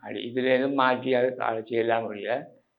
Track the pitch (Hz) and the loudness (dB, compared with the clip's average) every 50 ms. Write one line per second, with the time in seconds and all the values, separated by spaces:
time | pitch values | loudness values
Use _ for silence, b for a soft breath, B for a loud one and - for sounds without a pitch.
0 | - 107 107 107 110 117 117 127 123 131 127 127 135 139 143 135 127 127 127 123 | -14 -12 -10 -8 -8 -6 -4 -2 2 2 4 2 2 0 2 2 4 4 2 2
1 | 127 131 127 123 123 127 - - 113 117 113 113 110 - 117 113 110 113 113 117 | 0 0 2 2 2 2 0 -2 -2 -2 -2 -4 -4 -2 0 0 2 2 2 0
2 | 113 104 104 101 98 101 120 135 160 - - - _ _ _ | 0 -4 -6 -8 -4 -4 -4 -4 -4 -10 -16 -20 _ _ _